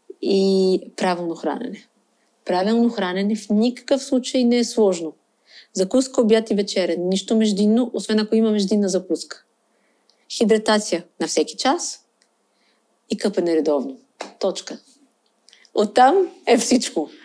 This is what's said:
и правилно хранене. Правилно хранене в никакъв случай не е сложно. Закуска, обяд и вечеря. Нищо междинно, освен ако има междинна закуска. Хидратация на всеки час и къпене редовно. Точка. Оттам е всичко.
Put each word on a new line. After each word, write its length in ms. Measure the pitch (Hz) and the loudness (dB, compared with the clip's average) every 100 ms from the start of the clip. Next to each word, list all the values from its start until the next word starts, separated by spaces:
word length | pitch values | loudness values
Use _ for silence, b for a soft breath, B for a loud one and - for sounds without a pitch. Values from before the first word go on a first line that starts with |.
| - - | -20 -8
и 580 | - 196 190 190 190 185 - - | 0 2 2 2 2 0 -4 -4
правилно 380 | 190 175 175 165 | -2 -2 -4 -6
хранене. 520 | 160 139 - - - _ _ _ _ _ - | -6 -6 -8 -12 -18 _ _ _ _ _ -4
Правилно 440 | 180 190 233 233 | -2 0 2 2
хранене 460 | 226 185 180 202 214 | 0 -4 -2 -2 -2
в 140 | - | 0
никакъв 540 | 208 240 247 - 277 | 0 2 -2 -2 -2
случай 400 | - 262 247 262 | 0 -2 0 0
не 140 | 240 240 | 2 2
е 60 | |
сложно. 500 | 233 - 208 175 160 - _ _ b b b | 0 2 2 2 -4 -12 _ _ b b b
Закуска, 480 | - 185 254 262 - | -4 0 0 0 0
обяд 300 | 226 220 220 | 4 2 2
и 40 | 202 | -2
вечеря. 400 | 202 - 175 170 | -2 -2 -2 -2
Нищо 360 | 180 190 - 226 | -2 -2 0 0
междинно, 540 | 220 196 208 226 247 | 2 2 2 2 0
освен 260 | 220 202 214 | -4 -2 -2
ако 160 | 214 220 | 0 2
има 160 | 220 | 2
междинна 380 | 208 190 208 202 | 2 0 0 0
закуска. 540 | 180 185 156 - - _ _ _ _ _ _ _ _ - | -2 -2 -6 -6 -18 _ _ _ _ _ _ _ _ -14
Хидратация 720 | - 226 220 214 214 208 170 - - | -2 2 2 2 0 0 -6 -8 -8
на 60 | 165 | -4
всеки 280 | - 156 - | -2 -2 -2
час 420 | 254 339 - - _ _ _ _ _ _ _ _ _ _ - | -2 -2 -4 -12 _ _ _ _ _ _ _ _ _ _ -10
и 80 | 214 | -6
къпене 380 | 208 196 175 160 | -2 -2 0 0
редовно. 420 | 151 147 127 131 _ - - - | 2 0 -2 -10 _ -18 -18 -6
Точка. 380 | 196 - - - _ _ _ _ _ _ _ b b | -6 -6 -10 -18 _ _ _ _ _ _ _ b b
Оттам 420 | - 208 - 254 370 359 - - | -2 0 4 6 4 0 -4 0
е 100 | 247 | 2
всичко. 520 | - 247 - - 147 B | 4 0 0 -4 -6 B